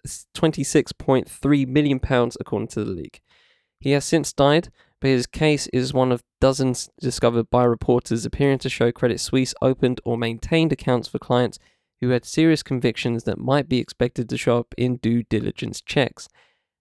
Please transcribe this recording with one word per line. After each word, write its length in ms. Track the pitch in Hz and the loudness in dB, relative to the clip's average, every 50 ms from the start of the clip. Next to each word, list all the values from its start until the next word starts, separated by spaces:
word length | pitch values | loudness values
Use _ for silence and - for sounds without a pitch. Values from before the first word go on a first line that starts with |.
| - | -16
s-, 220 | - - - - _ - | -14 -14 -16 -16 _ -4
twenty-six 560 | - - 160 151 185 151 - - 151 - - | 0 0 0 0 -2 -4 2 2 2 2 2
point 380 | - - - - 135 127 - - | -6 -8 0 2 2 2 0 -2
three 340 | - - - 139 147 143 135 | -10 -4 0 2 2 2 2
million 360 | 127 131 151 147 143 139 127 | 2 0 2 2 2 0 0
pounds, 360 | - - 135 123 120 120 - - | 0 0 2 2 2 0 -2 -8
according 280 | - - - 104 110 - | -8 -6 -4 -4 -4 -4
to 160 | - 110 104 | -6 -6 -6
the 60 | 107 | -4
leak. 320 | 95 82 71 - - - _ _ _ _ _ _ _ _ _ _ _ - | -6 -8 -10 -14 -16 -20 _ _ _ _ _ _ _ _ _ _ _ -6
He 140 | - 135 | -2 0
has 120 | 139 143 135 | 0 0 0
since 280 | - 165 165 131 - | 2 0 0 0 0
died, 380 | - - 139 143 147 165 175 - _ _ _ _ _ - | 0 2 4 4 4 2 0 -2 _ _ _ _ _ -4
but 100 | - 135 | 0 2
his 160 | 135 123 120 | 2 2 0
case 420 | - - - 156 151 151 139 - - | -2 -2 0 2 2 2 2 -2 -2
is 260 | - 127 127 131 139 | -2 -2 -2 0 0
one 160 | 127 127 127 | 0 2 2
of 140 | 123 120 _ _ _ - | 0 -2 _ _ _ 0
dozens 500 | - 135 131 135 135 131 123 - - - _ - | 2 2 2 2 0 0 -2 -4 -6 -12 _ -6
discovered 480 | - 131 - - - 117 120 117 113 - | -6 -6 -2 0 0 2 2 2 0 2
by 140 | - 123 | 2 2
reporters 640 | 123 120 117 110 - - 123 120 - - 113 117 110 | 4 4 2 0 2 2 2 2 2 -2 -4 -4 -4
appearing 320 | 135 - - 143 139 135 127 | -6 -2 0 2 2 2 0
to 100 | - 131 | -2 -4
show 220 | - - 117 120 | -2 0 0 0
Credit 300 | - - - 120 113 - | 0 0 0 0 0 -2
Suisse 340 | - - - 135 131 - - - | -4 0 0 0 0 0 -2 -2
opened 380 | - 131 131 - - 123 127 - - | 0 0 0 2 0 0 0 -2 -4
or 140 | - 117 117 | -4 -4 -2
maintained 540 | 117 113 113 113 - - 170 160 160 156 | -2 -4 -4 -6 -4 0 0 2 2 2
accounts 340 | 147 - - 139 123 120 - | 0 -2 -2 -2 0 -2 -2
for 140 | - - - | -4 -10 -8
clients 400 | - - 127 123 123 104 - - _ _ _ _ _ _ _ - | -2 0 2 2 2 0 -4 -10 _ _ _ _ _ _ _ -4
who 80 | 127 123 | -2 0
had 160 | 127 120 - | 0 0 -2
serious 400 | - - 156 160 165 156 147 - | -2 0 2 4 4 4 2 0
convictions 580 | - 135 123 120 123 107 - - 123 120 113 | -4 -4 -2 0 -2 -2 -2 -2 -2 -2 -2
that 160 | - 117 - - | -2 -4 -4 -4
might 300 | 120 127 135 147 139 151 | 0 0 0 0 0 0
be 100 | 127 120 | -2 -2
expected 500 | 113 - - - 123 120 - - 120 123 | -2 -4 -4 -2 -2 -2 -2 -4 -6 -4
to 80 | 123 | -4
show 220 | 117 - 131 120 120 | -2 0 2 2 0
up 160 | 120 - - | 0 -4 -4
in 200 | - 123 123 123 | -2 -2 -2 -2
due 260 | 123 - 113 117 120 | 0 0 0 0 0
diligence 580 | 110 - - 104 - 101 - - - 117 - - | 0 0 -2 -2 -2 -4 -6 -6 -8 -8 -10 -10
checks. 480 | - - - 151 123 - - - - - _ _ _ _ _ _ _ _ _ _ | -10 -4 0 0 0 -2 -4 -12 -20 -20 _ _ _ _ _ _ _ _ _ _